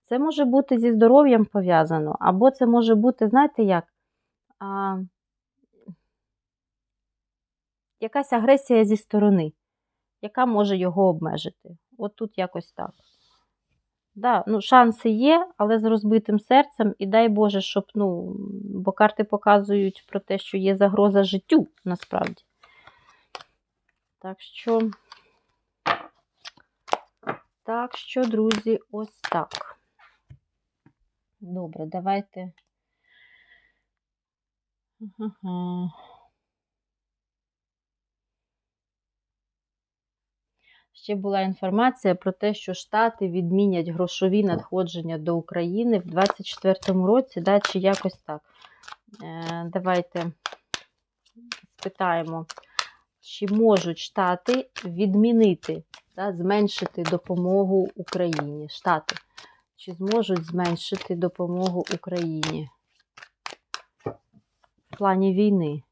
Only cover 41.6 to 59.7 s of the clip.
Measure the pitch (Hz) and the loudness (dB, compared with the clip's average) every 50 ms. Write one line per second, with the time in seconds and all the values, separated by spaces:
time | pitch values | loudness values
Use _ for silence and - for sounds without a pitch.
41.6 | - 185 190 214 240 262 254 - - 196 175 180 - 190 180 _ - 208 214 208 | -4 -2 0 0 0 0 -2 0 -2 -2 -2 0 -2 -6 -6 _ -4 -4 -4 -4
42.6 | - - 185 180 - _ - 214 226 233 226 - 196 185 170 185 175 170 185 196 | -8 -10 -10 -10 -10 _ 0 0 0 0 0 -2 -6 -4 -2 -4 -2 0 2 2
43.6 | 202 202 185 170 160 175 165 165 180 170 - - 185 190 185 208 202 190 170 143 | 2 2 2 0 -4 -4 -4 -4 -4 -4 -2 -2 0 2 2 2 2 2 0 -2
44.6 | - - - 185 185 170 170 170 160 165 165 156 156 170 170 170 165 - - 175 | -4 -6 -4 -4 -4 -4 -6 -10 -8 -8 -8 -6 -4 -4 -4 -4 -6 -6 -6 -6
45.6 | 170 175 180 214 233 240 226 185 175 175 160 175 196 202 - - 196 - - - | -4 -4 -2 -2 0 0 0 0 -2 -4 -2 0 0 0 -2 -6 -8 -16 -14 -2
46.6 | - 190 190 - - - 185 185 185 190 220 262 262 - - 185 170 190 202 208 | 0 0 0 0 0 -2 0 2 2 4 4 2 2 -2 -10 -4 0 2 2 2
47.6 | 202 - - 190 180 196 196 185 - 185 - _ _ - 151 151 _ _ _ _ | 0 -2 -4 0 0 0 0 0 -4 -8 -8 _ _ -14 -14 -14 _ _ _ _
48.6 | - - _ _ - - - _ _ _ - - 160 165 165 165 165 165 170 170 | -20 -20 _ _ -20 -20 -20 _ _ _ -20 -18 -16 -14 -12 -10 -10 -8 -8 -8
49.6 | 170 170 170 190 180 185 180 180 175 _ _ 175 165 175 156 _ _ - - _ | -10 -8 -8 -4 -2 0 -2 -2 -2 _ _ -8 -8 -8 -10 _ _ -14 -14 _
50.6 | _ _ - - - _ _ _ _ _ _ _ _ _ _ 226 240 240 - - | _ _ -12 -12 -12 _ _ _ _ _ _ _ _ _ _ -20 -18 -16 -16 -18
51.6 | _ _ _ _ - 196 185 _ 190 180 170 170 160 160 165 165 160 - - - | _ _ _ _ -14 -14 _ _ -2 0 0 0 -2 -4 -8 -10 -10 -12 -18 -20
52.6 | _ _ _ - - - _ _ _ _ _ _ _ - - - 208 190 208 214 | _ _ _ -8 -8 -8 _ _ _ _ _ _ _ -20 -10 -8 -4 -2 2 2
53.6 | 226 220 208 190 170 175 165 - - - _ - 190 180 180 180 _ - 247 262 | 4 4 4 4 2 -4 -8 -8 -12 -8 _ -2 0 0 -2 -2 _ -2 -2 -2
54.6 | 262 _ _ - - 180 170 170 214 196 190 202 214 233 233 226 226 202 175 - | -4 _ _ -14 -12 -10 -4 -2 -2 0 2 2 2 4 4 4 4 4 2 0
55.6 | - - 160 165 - _ - - _ _ _ - 190 208 185 170 175 185 202 208 | -4 -10 -10 -10 -12 _ -20 -20 _ _ _ -8 -8 -8 -6 -4 -2 0 0 2
56.6 | 208 202 - - 190 - _ - 170 - 180 175 _ - 185 175 175 180 190 196 | 0 0 -2 -6 -8 -8 _ -8 -6 -4 -4 -6 _ -6 -4 -4 -2 0 0 0
57.6 | 196 185 196 190 185 - _ - 175 - - - 180 170 165 147 147 143 147 151 | 0 2 0 0 0 -2 _ -14 -14 -8 -4 -4 -2 -2 -2 -4 -6 -6 -10 -12
58.6 | 151 147 - - _ 190 170 156 - - - - _ _ _ - - _ _ _ | -14 -14 -16 -8 _ -2 -2 -2 -4 -8 -12 -12 _ _ _ -20 -20 _ _ _
59.6 | _ _ | _ _